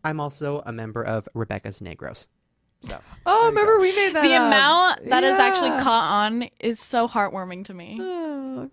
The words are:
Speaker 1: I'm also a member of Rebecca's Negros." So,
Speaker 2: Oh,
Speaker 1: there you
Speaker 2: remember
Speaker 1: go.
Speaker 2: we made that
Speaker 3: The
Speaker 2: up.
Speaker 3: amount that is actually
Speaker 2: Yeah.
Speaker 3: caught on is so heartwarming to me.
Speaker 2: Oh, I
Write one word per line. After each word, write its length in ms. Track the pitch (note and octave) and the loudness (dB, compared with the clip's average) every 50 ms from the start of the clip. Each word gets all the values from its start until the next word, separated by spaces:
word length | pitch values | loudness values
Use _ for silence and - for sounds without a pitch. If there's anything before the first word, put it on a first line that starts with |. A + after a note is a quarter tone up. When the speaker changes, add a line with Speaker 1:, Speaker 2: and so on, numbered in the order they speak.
| - | -8
Speaker 1:
I'm 160 | D#3 D#3 D3+ | -6 -6 -6
also 420 | D3 C#3+ C#3+ - D3+ C#3+ C#3+ D3 - | -6 -8 -8 -8 -6 -6 -6 -6 -8
a 60 | - | -10
member 300 | A2+ A2+ A2+ G#2+ G#2+ A#2 | -10 -10 -10 -8 -8 -6
of 260 | A2+ - A2+ A2 - - - | -4 -4 -4 -6 -6 -8 -8
Rebecca's 460 | A2+ A2+ - G#2 G2+ - A2 G2+ - | -8 -6 -6 -8 -8 -10 -12 -14 -14
Negros." 480 | G2 F2 E2+ - - C2+ - - - - _ _ _ _ _ _ _ _ _ _ | -14 -16 -14 -14 -14 -12 -12 -12 -14 -14 _ _ _ _ _ _ _ _ _ _
So, 160 | - - - - - - - - - | -16 -14 -14 -14 -16 -20 -20 -6 -2
Speaker 2:
Oh, 80 | F4 G4 | 2 2
Speaker 1:
there 80 | A4 A#4 | 4 4
you 40 | A4+ | 4
Speaker 2:
remember 280 | G#4+ G#4 G#4 G#4+ A4+ | 4 4 4 4 6
Speaker 1:
go. 40 | G4+ | 4
Speaker 2:
we 160 | F#4 F#4 F#4+ | 4 4 2
made 180 | G#4 G4 F#4+ D#4+ | 2 0 0 2
that 80 | D#4 D4 | 2 4
Speaker 3:
The 100 | E4 E4+ | 4 6
Speaker 2:
up. 120 | D#4+ - | 4 4
Speaker 3:
amount 600 | C#4+ C#4 C4+ C#4 D4 E4 F4 F#4 F4+ - - - - | 6 6 6 6 6 4 4 4 2 2 -2 -2 0
that 160 | B3+ B3+ F4+ | 2 2 4
is 140 | F#4 F#4+ G4 | 4 4 4
actually 300 | F#4+ F#4+ F#4+ F#4 E4+ E4 | 4 4 2 2 0 0
Speaker 2:
Yeah. 120 | D#4 - | 0 0
Speaker 3:
caught 280 | C4+ C4+ A3+ A3+ F3 D3+ G3 G#3 G#3 | 2 2 2 2 2 2 2 0 0
on 240 | G#3+ A3+ A#3+ B3 - - - | 0 -2 -4 -6 -8 -8 -6
is 180 | - A#3 A3+ - | -4 -4 -4 -6
so 300 | - - C4 A#3+ A#3 A#3 | -6 -4 -2 0 0 0
heartwarming 560 | - A3+ G3+ G3 - F#3+ F#3 F#3 F3+ F3+ G3 | 0 -2 -2 -2 -4 -8 -10 -10 -12 -12 -14
to 80 | - F#3 | -14 -16
me. 220 | F3 E3+ G3 G#3+ A3+ | -16 -16 -14 -12 -10
Speaker 2:
Oh, 640 | F#4 F#4 F4+ E4+ E4 D#4 D4 C#4 C4+ C4 C4 C4 C4 | -8 -8 -8 -6 -8 -8 -8 -10 -10 -10 -10 -10 -12
I 40 | C4+ | -12